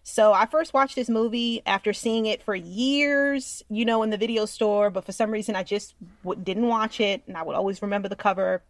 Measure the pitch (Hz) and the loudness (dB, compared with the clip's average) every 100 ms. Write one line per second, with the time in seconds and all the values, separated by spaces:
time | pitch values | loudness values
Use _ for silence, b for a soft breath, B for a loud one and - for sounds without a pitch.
0 | - - 214 196 226 311 330 269 269 - | -4 4 6 6 4 0 2 2 2 0
1 | 240 220 226 233 233 233 - 196 214 202 | 0 0 0 0 -2 -2 -2 0 0 -2
2 | 233 226 220 208 - 190 170 190 262 285 | -2 0 0 -2 -4 -6 -6 -2 0 2
3 | 285 285 285 277 - - - 214 233 226 | 2 2 2 0 -4 -12 -6 -2 2 2
4 | 220 208 233 226 214 - 214 208 208 185 | 2 0 0 0 -2 0 2 4 2 0
5 | 190 - 214 220 214 196 185 208 - - | -6 -2 -2 -2 -4 -4 -4 -6 -6 -18
6 | - - 180 190 185 190 233 226 220 - | -20 -10 -8 -6 -4 0 0 0 -2 0
7 | 208 190 - 170 160 - 196 196 208 202 | 0 -2 -6 -10 -4 -2 -2 -4 -4 -4
8 | 196 196 208 190 185 185 | -4 -2 0 2 0 -2